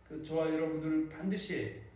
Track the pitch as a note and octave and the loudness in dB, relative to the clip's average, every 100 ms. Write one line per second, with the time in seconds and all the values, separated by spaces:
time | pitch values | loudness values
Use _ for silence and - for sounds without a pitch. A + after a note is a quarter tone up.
0 | - D#3 D3+ D#3+ D#3+ D#3 D#3+ D#3 D#3 D#3 | -12 -10 0 2 4 2 2 0 2 2
1 | D#3 - F#3+ F#3 - D3 G#2 - - | 2 -2 -2 0 -2 -2 -4 -6 -14